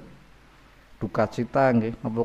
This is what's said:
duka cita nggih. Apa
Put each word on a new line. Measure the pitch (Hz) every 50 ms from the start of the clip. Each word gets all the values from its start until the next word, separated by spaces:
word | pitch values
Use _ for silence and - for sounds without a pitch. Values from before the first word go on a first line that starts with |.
| - - - - - - - - - - - - - - - - - - - -
duka | - 101 - - 107 104
cita | - - 120 117 - 139 135 131
nggih. | 123 117 110 113 117 -
Apa | - 120 110 117 117